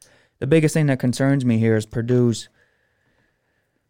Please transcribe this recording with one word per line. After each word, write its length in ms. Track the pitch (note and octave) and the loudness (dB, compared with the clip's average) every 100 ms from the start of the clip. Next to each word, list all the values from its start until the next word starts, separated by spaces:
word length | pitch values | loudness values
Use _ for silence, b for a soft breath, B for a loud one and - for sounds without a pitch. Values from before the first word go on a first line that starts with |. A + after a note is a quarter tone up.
| b b b b | b b b b
The 80 | C3+ | 0
biggest 260 | D#3+ D#3 | 2 2
thing 140 | D#3+ D3 | 0 0
that 120 | C3 | 0
concerns 460 | B2 A#2+ C3+ C#3+ B2 | -2 0 0 0 0
me 120 | A2+ | 0
here 180 | A2+ A2 | 2 0
is 80 | G#2+ | -2
Purdue's 640 | B2 A#2 B2 A#2+ G#2+ - _ _ _ _ _ _ _ _ _ _ _ _ _ _ | -8 -2 0 2 -2 -8 _ _ _ _ _ _ _ _ _ _ _ _ _ _